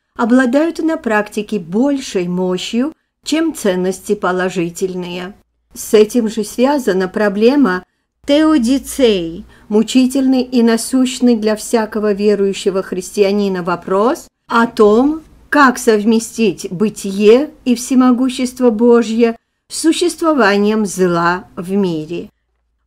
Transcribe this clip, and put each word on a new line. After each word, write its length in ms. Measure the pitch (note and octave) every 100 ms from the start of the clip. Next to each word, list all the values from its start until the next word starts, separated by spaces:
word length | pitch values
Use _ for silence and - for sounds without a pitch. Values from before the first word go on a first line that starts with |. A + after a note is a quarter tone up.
| _
обладают 640 | - A3+ B3+ B3+ C#4 E4 E4
на 180 | D#4+ D#4+
практике 640 | A#3 G#3 G#3 G#3+ G#3 G#3
большей 680 | E3 G#3 C#4+ C4+ - F#3+ F3+
мощью, 680 | F3+ F#3 F#3 - A#3 D4 - _ _
чем 320 | - D#4 E4
ценности 600 | - G3+ F#3 F#3 F#3 -
положительные. 1160 | G#3 F#3 F#3 F#3 F3+ E3+ E3+ F#3 F3+ F3 F3+ F#3 - _ _ _
С 200 | - -
этим 360 | G#3+ G#3+ B3 G#3+
же 140 | A3+
связана 640 | G3+ - C4 D4 A3+ F#3 F#3
проблема – 760 | G#3+ G#3 G3 A#3 D4 G#3+ F3+ - _ _ _ -
Теодицеи – 1160 | D4 D#4 D#4 A3+ C4+ - - A#3 F#3+ E3 F#3 - _ -
мучительный 720 | G#3 A3 C4 B3+ C#4 C4 C4
и 200 | B3 B3
насущный 720 | A#3 A3+ - C4 B3+ - B3
для 200 | A3 G#3+
всякого 580 | G#3 - A#3 G#3+ G#3+ G#3
верующего 680 | G3 G#3 G3 G3 F#3+ G3 F#3+
христианина 800 | F#3 F3+ - G#3 G3 G#3 G3 F#3
вопрос 640 | F3 E3+ - F#3+ A#3+ E4+ - _ -
о 200 | A#3 A#3
том, 560 | - G#3 A3 C#4+ D#4+ - _ _
как 300 | D4 B3+ B3
совместить 880 | A#3 G#3+ G#3+ A3+ - - G#3+ D3 G3
бытие 840 | F3 G#3+ - G3 G3 G#3 B3 D4+ -
и 80 | B3+
всемогущество 920 | A#3 - B3+ B3+ A#3+ C4 B3+ B3 - B3
Божье 680 | G#3+ A#3+ A#3 A3+ A3+ A#3 A3+ _ _ _
с 140 | -
существованием 1040 | D#4+ - F4 - D#4 C#4+ G3 G3+ G#3 A3
зла 600 | G3 F3 F3+ E3+ E3+ F3+ -
в 160 | - F3
мире. 580 | G3+ F#3 D#3 D#3 F3 G#3 _ _ _ _ _